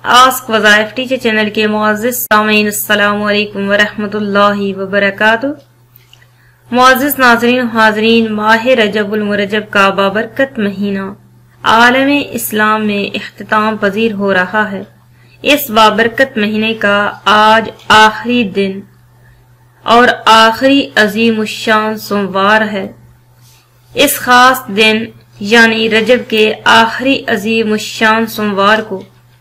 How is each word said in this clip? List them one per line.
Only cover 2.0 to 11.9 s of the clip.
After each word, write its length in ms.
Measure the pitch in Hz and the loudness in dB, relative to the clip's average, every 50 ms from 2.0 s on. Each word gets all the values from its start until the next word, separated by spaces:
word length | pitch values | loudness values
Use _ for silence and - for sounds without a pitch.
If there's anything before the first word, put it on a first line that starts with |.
| 214 247 240 | -2 -4 -4
सामीन, 520 | - - - 214 214 214 214 214 214 208 | -6 -2 0 2 2 2 2 2 2 0
अस्सलामु 580 | 208 208 208 - - 214 208 202 208 208 208 208 | 0 -4 -4 -2 -2 0 0 0 0 -2 -2 -2
अलैकुम 420 | 208 208 208 208 208 208 196 196 196 | -2 -2 -2 -2 -4 -6 -6 -2 0
व 40 | 202 | 0
रहमतुल्लाहि 1000 | 202 208 208 - - 208 202 202 214 208 202 196 202 202 208 202 202 202 196 190 | 0 0 -2 -2 -6 -8 -6 -6 -6 -4 -2 0 2 2 2 0 -2 -4 -4 -6
व 120 | 190 196 | -6 -6
बरकातुहू। 680 | 196 190 202 202 196 196 - 214 220 226 226 277 277 302 - - _ _ _ _ _ _ _ _ _ _ _ _ _ _ _ _ _ _ _ _ - | -4 -2 -2 -2 -2 -2 0 0 2 2 0 -2 -6 -8 -10 -14 _ _ _ _ _ _ _ _ _ _ _ _ _ _ _ _ _ _ _ _ -4
मुअज़्ज़िज़ 440 | 240 247 254 254 262 247 269 294 277 - | 0 4 4 4 4 2 0 -2 0 2
नाज़रीन, 480 | 262 240 233 226 233 240 247 254 247 | 2 2 4 2 2 0 0 0 -2
हाज़रीन, 640 | 233 226 226 220 220 208 214 220 226 226 233 226 220 | -2 0 2 2 2 2 2 0 2 2 2 2 0
माह 320 | 214 208 208 214 220 220 226 254 254 | -2 -2 2 2 2 2 2 2 2
रजबुल 500 | 226 214 208 190 214 208 196 214 220 208 | 2 2 0 0 -2 -4 -2 -4 -4 -2
मुरजब 460 | 202 202 202 202 196 214 214 208 - | -2 -2 -2 -2 -2 -4 -6 -4 -2
का 200 | - 202 196 196 | 0 2 2 2
बाबरकत 680 | 185 185 196 196 190 214 233 - - - 269 269 - 226 | 2 0 -2 0 -2 -2 -4 -4 -2 -2 -4 -2 -2 -4
महीना 460 | 208 202 196 185 202 202 196 196 196 196 202 - _ _ _ _ _ _ _ _ - | -4 -4 -4 -4 -4 -4 -4 -6 -8 -10 -12 -16 _ _ _ _ _ _ _ _ -2
आलम 460 | - 220 226 240 247 | 0 2 4 4 4